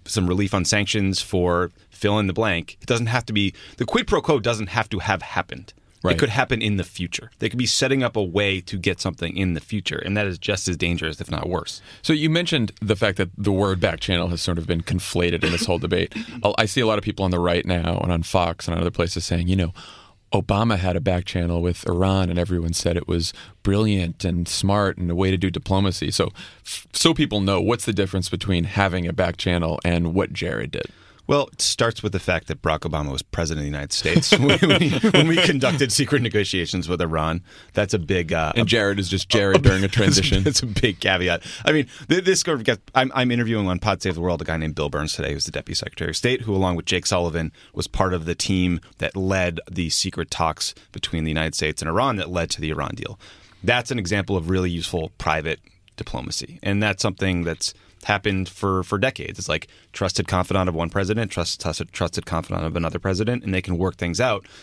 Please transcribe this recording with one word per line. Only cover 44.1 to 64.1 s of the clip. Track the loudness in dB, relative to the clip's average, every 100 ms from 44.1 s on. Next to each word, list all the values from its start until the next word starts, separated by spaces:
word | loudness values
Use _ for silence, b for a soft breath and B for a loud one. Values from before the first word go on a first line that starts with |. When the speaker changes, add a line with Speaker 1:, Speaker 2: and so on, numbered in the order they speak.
| -2
Speaker 1:
the |
World | 0 -2
a |
guy | -2 -2
named | -2
Bill | -2 -2
Burns | -2 -4
today, | -4 -4
who's | -4
the | -4
Deputy | -6 -6 -6
Secretary | -6 -8 -6
of | -2
State, | 0 -2
who, | 0 0
along | 0
with | 0 -2
Jake | -2 0
Sullivan, | 0 0 -2 -6 b b
was | -8 -6
part | -2 0
of | 0
the | -4
team | -4 0 0 2 0 b _
that | -6
led | -4 -2 0 0 -4 -8
the | -4 -2
secret | -2 -4 -4 -6
talks | -2 -2 0 -6 -10 b
between | -10 -6 -2
the | -2
United | 0 -2
States | -2 -4 -4
and | -2
Iran | 0 0 0
that | -2
led | -2 -2
to | -4
the | -4
Iran | -4 -4 -6
deal. | -10 -12 B B B B
That's | 0 0 0
an | -4
example | -2 -2 0 -2
of | 0
really | 0 0
useful | -2 -4 -4 -6 -4
private | -2 0 -2 -6 -8 _ _ -14
diplomacy. | -10 -8 -8 -8 -10 -8
And | -2 0
that's | 0 0
something | -2 -2 0 0
that's | -2 -4 -6 -8 b b
happened | -2 0 0 -2 -4
for, | -4 -2 0
for | -2 -2
decades. | -2 -2 -10 -10
It's | -4
like | -4 -4 b b
trusted | -4 -2 -2 0
confidant | 0 0 0 0
of |
one | 0 -2
president, | -2 0 -2 -2
trust-, | -4 -4 -4
trusted, | -4 -4 -8
trusted | -4 -4 -4 -4
confidant | -4 -4 -4
of | -4 -2
another | -4 -2
president, | -2 -2 -2 -2
and | -2
they | -4
can | -2 -2
work | -2 -2
things | -4